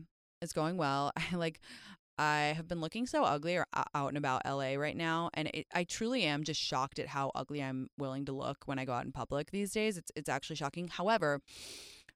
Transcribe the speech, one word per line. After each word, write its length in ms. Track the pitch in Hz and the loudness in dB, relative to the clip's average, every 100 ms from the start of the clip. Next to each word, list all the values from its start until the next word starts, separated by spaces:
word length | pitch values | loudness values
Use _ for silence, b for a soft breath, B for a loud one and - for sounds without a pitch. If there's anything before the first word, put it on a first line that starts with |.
| 160 _ _ _ | -8 _ _ _
is 100 | 170 | -4
going 240 | 165 156 180 | 0 2 2
well. 360 | 143 139 143 | 2 4 2
<laughs> 180 | - 160 | 0 0
I, 40 | 175 | 2
like, 240 | 165 - B B B B _ - | 0 -2 B B B B _ 0
I 360 | 151 151 147 160 | 4 4 4 2
have 120 | 165 | -2
been 120 | 170 | -2
looking 260 | - 220 247 | -2 -2 0
so 180 | 311 | 4
ugly 320 | 277 147 165 175 | 6 4 2 2
or 100 | - | 2
o-, 80 | - - | 0 0
out 140 | 147 139 | 0 0
and 80 | 143 | 2
about 260 | 143 127 | 2 2
L 180 | - 139 | 2 0
A 140 | 135 139 | 0 0
right 200 | 147 - | 0 0
now, 340 | 165 165 170 | 0 2 0
and 140 | - 151 | -2 -4
it, 140 | 156 - | -4 -2
I 100 | 180 | -2
truly 400 | 175 - 226 254 | -2 -2 0 2
am 200 | 160 147 | 4 2
just 160 | 156 156 | 0 -2
shocked 380 | - 135 135 - | 0 0 0 -2
at 100 | 139 | -4
how 220 | 139 139 | -2 -2
ugly 280 | - 135 147 | -2 -4 -4
I'm 260 | 135 131 127 - | -2 -4 -4 -6
willing 260 | 135 135 139 | -4 -4 -4
to 60 | |
look 260 | 135 123 139 - | -4 -4 -4 -4
when 120 | 135 | -4
I 60 | |
go 80 | 131 | -2
out 120 | 123 | -2
in 80 | 135 | -2
public 380 | 135 117 139 156 | -6 -2 -2 -2
these 220 | 196 202 | -2 0
days. 260 | 214 214 180 | 0 0 -2
It's, 120 | - | -8
it's 140 | - 143 | -8 -2
actually 280 | 135 - 156 | -2 -2 -2
shocking. 320 | 143 170 175 | -2 -2 -4
However, 520 | - 185 226 151 143 - B B B B B B | 0 2 4 4 2 -4 B B B B B B